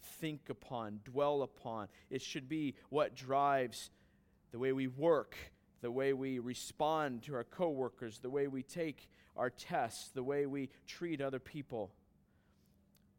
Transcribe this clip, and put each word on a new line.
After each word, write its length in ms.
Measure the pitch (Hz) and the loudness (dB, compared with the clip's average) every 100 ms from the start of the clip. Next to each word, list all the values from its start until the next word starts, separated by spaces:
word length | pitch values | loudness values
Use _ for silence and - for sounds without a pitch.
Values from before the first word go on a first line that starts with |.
| - - | -18 -8
think 280 | 160 151 - | -6 -6 -8
upon, 520 | - - 123 110 104 | -10 -6 -4 -4 -8
dwell 380 | 104 127 143 147 | -4 2 4 4
upon. 460 | 131 - 123 113 101 - - | 0 -4 -6 -6 -6 -12 -8
It 140 | 131 | -6
should 260 | - 160 131 | -6 -8 -4
be 260 | 156 143 - - | -2 -2 -4 -2
what 260 | 143 147 | 0 0
drives 760 | - 131 135 143 139 123 - - - - _ _ _ _ | -2 0 4 6 6 4 -2 -14 -18 -20 _ _ _ _
the 60 | 117 | 0
way 140 | 131 | 2
we 140 | 135 131 | 2 0
work, 500 | 131 165 147 107 - - - _ - | 2 6 6 4 -6 -14 -18 _ -8
the 100 | 120 | -2
way 220 | 123 139 | 2 4
we 260 | 135 135 127 | 4 2 -2
respond 840 | 120 123 - - 156 156 147 120 | -2 -6 -6 0 2 4 2 -2
to 100 | 123 | -4
our 100 | 131 | -4
coworkers, 760 | 120 - 175 135 123 - 117 107 | -4 0 0 2 -2 -4 -10 -6
the 100 | 123 | -2
way 160 | 143 143 | 0 2
we 160 | 135 | 0
take 460 | 123 175 165 - - - - - | -6 -4 -4 -4 -14 -20 -10 0
our 140 | 127 | 0
tests, 600 | - - 175 117 - - | -2 -2 0 0 -2 -8
the 120 | - | -4
way 240 | 127 143 143 | 0 2 2
we 240 | 139 131 - - | 0 -4 -8 -16
treat 340 | - 175 151 | -6 -4 -2
other 200 | 139 131 | -2 -4
people. 500 | - 156 131 117 98 - _ _ _ _ _ _ _ _ _ _ _ | -6 -10 -6 -4 -4 -8 _ _ _ _ _ _ _ _ _ _ _